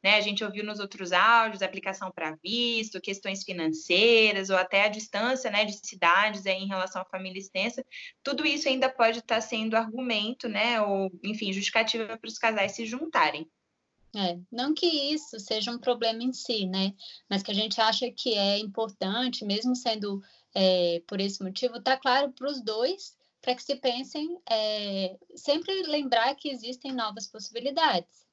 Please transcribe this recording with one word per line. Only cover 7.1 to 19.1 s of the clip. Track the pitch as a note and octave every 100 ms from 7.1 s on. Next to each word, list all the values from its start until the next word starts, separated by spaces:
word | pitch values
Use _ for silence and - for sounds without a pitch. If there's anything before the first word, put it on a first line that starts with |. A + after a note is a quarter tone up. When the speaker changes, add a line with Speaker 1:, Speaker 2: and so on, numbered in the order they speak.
| F#3 F#3 F#3
Speaker 1:
extensa. | G3 F#3 G#3+ B3 - - - _
Tudo | - C4+ D#4
isso | D4 C#4
ainda | C4 C4
pode | C4 A3+ A#3
tá | - A#3
sendo | A3+ A3+ A3 A3
argumento, | A3 A#3 B3+ G#3+ G#3 B3+ A#3
né, | G3+ A3+ A#3
ou, | G#3 G3 F#3+ F3+
enfim, | G3 A3 G3+
justificativa | F#3+ G3+ A3+ A3+ A3+ G#3+ A3+
pros | A3+ A3
casais | A3+ G#3+ G3
se | -
juntarem. | A3+ B3+ D#4+ A3+ D#3 D3 D#3+ _ _ _ _ _ _ G#3+
Speaker 2:
É, | F#3 F3 F3+
não | A#3 C4+
que | D#4 F4
isso | D4+ C#4 D4+ - A3
seja | - A3 G#3+
um | A#3+
problema | B3 A3+ A3+ A3+
em | B3
si, | B3+ - A3 F#3
né? | F#3+ G3 G3 - - _
Mas | G3+
que | G3
a |
gente | G3+ G#3+ A3
acha | A3 A3 B3
que | - B3+
é | G#3 G3 G3+
importante, | G#3+ G3 A3 G3+ F#3+